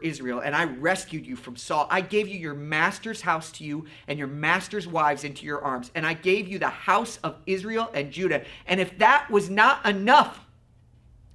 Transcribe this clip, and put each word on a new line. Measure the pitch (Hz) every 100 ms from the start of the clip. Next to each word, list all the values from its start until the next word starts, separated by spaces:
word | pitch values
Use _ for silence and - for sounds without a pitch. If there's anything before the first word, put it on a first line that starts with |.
Israel, | 160 131 127 123
and | 143
I | 147
rescued | 165 127 165 185 - 156 123
you | 127
from | - 120
Saul. | - 151 143
I | 185
gave | 180 208 196
you | 196
your | 160
master's | 143 147 156 175 202 226 214
house | 180 160 -
to | -
you | 151 147 151 - -
and | 147
your | 139
master's | 147 156 185 185 208 175
wives | 165 151 143
into | 147 - 147
your | 143
arms, | 139 127 123
and | 170 156
I |
gave | 160 180 208 185
you | 190
the | 143
house | - - 202 233 -
of | 160 - -
Israel | 190 208 226 226
and | 147 143
Judah. | 170 185 147 - - -
And | 190
if | 185 -
that | 269 - -
was | 202 180
not | 196 240 277 208
enough, | 196 208 285 220 - - _ _ _ _ - - - -